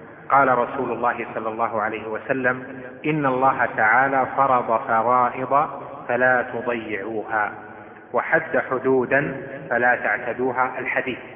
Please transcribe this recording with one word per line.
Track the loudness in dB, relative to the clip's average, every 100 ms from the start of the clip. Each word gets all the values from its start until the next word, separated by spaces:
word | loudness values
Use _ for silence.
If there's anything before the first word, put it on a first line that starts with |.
| -18 -16 2
"قال | 4 6 4
رسول | 0 -2 -4
الله | -2 0 -2 -4
صلى | -6 -6
الله | -2 -2 0
عليه | -2 -4 -6
وسلم: | -6 -4 -2 0 -2 -6 -12 -14 -8 -2
إن | 0 0
الله | 2 2 2 0 2
تعالى | 4 4 4 2 0 2
فرض | 4 4 2 0 2
فرائض | 2 4 4 2 0 0 2 0 -4 -12 -10 -4
فلا | 2 4 4
تضيعوها، | 0 -4 -4 -4 -4 -6 -6 -6 -4 -2 -2 -4 -14 -18 -18 -20 -6
وحد | -4 2 0 2 -2 0
حدودا | 0 2 2 4 2 0 -4 -10 -10 -4
فلا | 2 4 2
تعتدوها". | 0 -2 -2 -2 -2 0 -2 -2
الحديث. | -4 -4 -4 -6 -10